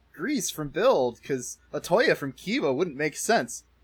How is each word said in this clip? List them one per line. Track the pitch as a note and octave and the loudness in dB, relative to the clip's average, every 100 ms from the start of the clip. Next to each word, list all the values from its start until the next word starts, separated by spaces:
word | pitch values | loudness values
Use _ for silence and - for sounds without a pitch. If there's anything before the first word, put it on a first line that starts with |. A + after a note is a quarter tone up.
| _ | _
Greece, | - A3+ C#4+ - | -8 -2 -2 -2
from | - D3 | -6 -6
Build, | D#3 A#3+ G3 B2+ A#2 | 2 4 4 2 -2
'cause | - C3+ - - _ | -4 -6 -6 -14 _
Otoya | D3 - F#3 C#4 - | -10 2 4 4 2
from | C#3 | -2
Kiba | - - B3 D3+ C3 | -8 -4 0 0 2
wouldn't | F3+ C3 | 0 -2
make | D#3 - | -4 -2
sense." | - A3 A#2+ - - _ | 2 2 0 -8 -16 _